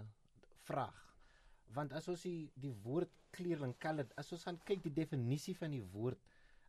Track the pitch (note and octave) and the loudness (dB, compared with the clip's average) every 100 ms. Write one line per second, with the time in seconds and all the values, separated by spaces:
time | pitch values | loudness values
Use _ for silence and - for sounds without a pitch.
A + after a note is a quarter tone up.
0 | G#2+ - - - - - - C#3+ B2 - | -10 -12 -20 -20 -20 -14 -4 0 -2 -4
1 | - - - - - - - A2+ D3 D3 | -18 -20 -20 -20 -20 -20 -8 -2 -2 -2
2 | D#3+ F3 F3+ E3+ D3+ - C#3 A2+ G#2+ D3 | -2 -2 -2 -4 -4 -6 -4 -4 0 2
3 | - - - - F3 E3 C3+ A#2+ D#3+ D#3 | 2 -2 -14 -2 0 2 0 0 0 0
4 | B2+ - C#3+ E3+ F3+ F3 - G3 E3 C#3+ | 0 -4 -6 -4 -4 -4 0 0 2 2
5 | D#3 C#3+ A#2 C#3+ - F3+ D#3+ C#3+ F#2+ G2+ | 2 4 4 4 2 -2 0 0 -2 0
6 | A#2+ C3 - - - - | 0 0 -6 -20 -20 -20